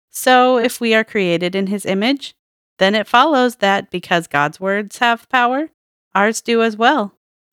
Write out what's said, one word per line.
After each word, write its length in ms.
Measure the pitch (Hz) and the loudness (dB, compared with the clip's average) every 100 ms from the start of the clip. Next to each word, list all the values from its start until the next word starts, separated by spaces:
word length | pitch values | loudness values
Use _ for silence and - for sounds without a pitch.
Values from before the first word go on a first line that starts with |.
| _ | _
So 480 | - 254 254 254 254 | -2 2 4 4 2
if 240 | 240 - | -2 -2
we 140 | 233 220 | 0 0
are 80 | |
created 500 | 220 214 180 165 180 | 0 -2 0 0 -2
in 140 | 190 190 | -4 -4
His 180 | 202 - | -4 -4
image, 480 | 190 226 277 - - _ _ _ - | -2 -2 -4 -8 -20 _ _ _ 0
then 160 | 190 214 | 0 0
it 100 | 196 | 2
follows 520 | 240 311 269 247 - | 2 4 2 0 0
that 340 | 196 196 196 | 0 0 -4
because 340 | 180 - 175 165 | -10 -2 -2 0
God's 340 | 143 147 156 | -2 -2 -4
words 380 | 190 202 202 - | -4 -4 -6 -4
have 320 | 240 226 _ | -2 -2 _
power, 400 | 254 240 262 320 _ _ _ _ 196 | -2 0 -2 -6 _ _ _ _ 0
ours 260 | 208 220 | 0 -2
do 220 | - 233 | -2 0
as 120 | 226 214 | 0 0
well. 380 | 240 294 202 - _ _ _ | 0 0 -2 -10 _ _ _